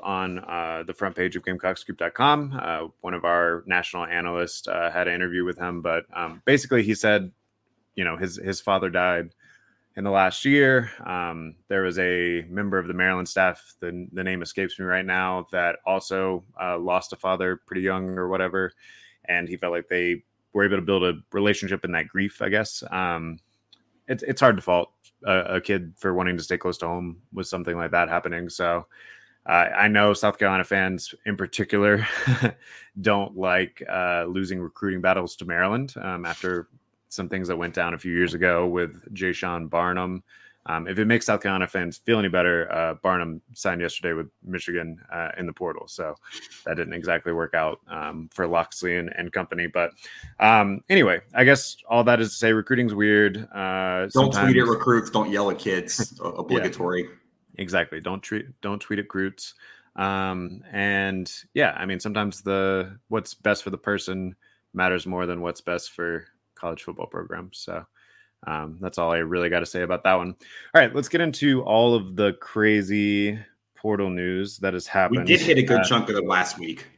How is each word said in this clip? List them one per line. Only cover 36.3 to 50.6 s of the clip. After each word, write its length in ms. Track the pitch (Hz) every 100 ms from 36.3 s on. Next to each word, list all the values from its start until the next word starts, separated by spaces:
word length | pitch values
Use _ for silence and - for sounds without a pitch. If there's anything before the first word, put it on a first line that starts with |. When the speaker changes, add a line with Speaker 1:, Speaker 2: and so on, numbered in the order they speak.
| 82 92 87 - _ _ _ _
Speaker 1:
some 180 | - 90
things 200 | 95 90
that 80 | 85
went 160 | 87
down 200 | 90 85
a 40 | 82
few 140 | 90
years 220 | 87 87
ago 320 | 85 90 85 90
with 460 | 87 85 85 -
Jayshon 560 | 92 92 85 90 85 78
Barnum. 520 | 82 90 90 90 92 - - - _ -
Um, 200 | 82 87
if 120 | 95
it 80 | 110
makes 180 | 117
South 160 | - 104
Carolina 240 | 98 95 90
fans 300 | 95 87 -
feel 220 | - 113
any 100 | 98
better, 420 | 90 87 85 85
uh, 240 | 80 82 80
Barnum 380 | 95 90 82 80 -
signed 260 | 117 95 87
yesterday 320 | 85 - 87
with 140 | 80 78 _
Michigan, 560 | 90 87 - 87 82 82 -
uh, 200 | 85 80 -
in 80 | 85
the 60 |
portal. 340 | - 90 - -
So 260 | - 80 - - - - - -
that 100 | 82
didn't 160 | 80
exactly 400 | 85 85 82 87
work 220 | 82 82
out, 260 | 82 78 - -
um, 400 | 80 76 80 80
for 120 | - 85
Locksley 520 | 85 - - 90 87
and, 120 | 85 -
and 160 | 87
company. 340 | 95 87 87 85
But, 260 | 87 85 - - - - -
um, 440 | 110 113